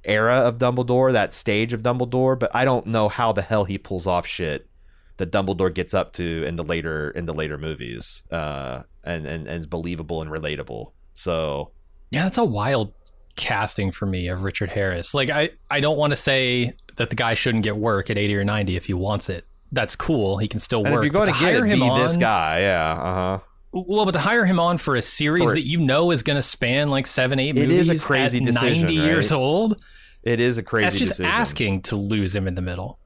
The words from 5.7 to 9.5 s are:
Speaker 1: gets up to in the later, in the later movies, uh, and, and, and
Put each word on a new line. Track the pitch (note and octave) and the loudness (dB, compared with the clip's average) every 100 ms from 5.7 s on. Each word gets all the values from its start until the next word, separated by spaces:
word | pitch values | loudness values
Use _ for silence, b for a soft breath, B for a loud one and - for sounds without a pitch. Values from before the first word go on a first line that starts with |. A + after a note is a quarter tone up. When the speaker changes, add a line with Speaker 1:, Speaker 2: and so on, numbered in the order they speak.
Speaker 1:
gets | E2+ F2 | 0 -2
up | F#2+ - | -2 -2
to | - F2 E2 | -4 -4 -2
in | D2 | -4
the | E2 | -4
later, | D#2 E2+ D#2+ D#2 D2 | -4 -4 -4 -4 -6
in | - | -6
the | E2 | -6
later | D#2 D#2 D2 | -6 -6 -6
movies, | D#2 C#2+ A#1 A1+ - - - | -8 -8 -10 -10 -10 -12 -8
uh, | E2+ D2+ C#2 C2 B1+ - - | -6 -6 -8 -8 -10 -14 -14
and, | - E2 | -8 -6
and, | D2 E2 | -6 -8
and | C#2 | -8